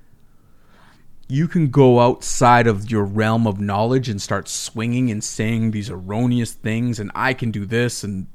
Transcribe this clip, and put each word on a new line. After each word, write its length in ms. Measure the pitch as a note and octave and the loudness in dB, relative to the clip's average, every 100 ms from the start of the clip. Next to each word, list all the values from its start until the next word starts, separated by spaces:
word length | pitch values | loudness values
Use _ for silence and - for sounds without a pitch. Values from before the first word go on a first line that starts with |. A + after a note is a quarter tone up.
| - - - - _ - - - - _ - - - | -20 -20 -20 -20 _ -20 -20 -20 -20 _ -20 -20 -6
You 200 | C3+ E3 | -2 0
can 220 | F3+ D3+ | 0 2
go 300 | C3 C3 A#2+ | 6 6 6
outside 680 | A#2+ B2+ - - B2 A#2+ A#2 | 4 2 -4 2 6 6 6
of 240 | G2+ G#2+ | 0 -2
your 120 | A2 | -2
realm 440 | G2+ G#2 G#2+ A2+ A2+ | -2 0 0 2 0
of 120 | G2 | 0
knowledge 500 | G2+ G2+ A2+ C3 A#2+ | -2 0 2 0 0
and 120 | G2 | -6
start 260 | - G2+ F2+ | -4 -6 -4
swinging 640 | - - A2+ A2+ B2 B2+ | -10 -8 -6 -2 0 0
and 140 | G#2+ | -2
saying 480 | - - A2 A#2 A2+ | -6 -4 -2 0 0
these 180 | G#2+ G2+ | -2 -6
erroneous 640 | F#2 F#2 G#2+ B2 B2 A2+ | -10 -6 -2 0 0 -2
things, 460 | - A2 A2+ B2 G#2+ | -6 -4 -2 -2 -4
and 120 | G2+ - | -6 -4
"I 180 | B2 | -2
can 160 | C3 A#2+ | -2 -4
do 160 | G#2 G2 | -4 -4
this," 380 | A2+ B2 - | -2 -2 -4
and, 240 | G2+ G2 F#2 | -8 -8 -10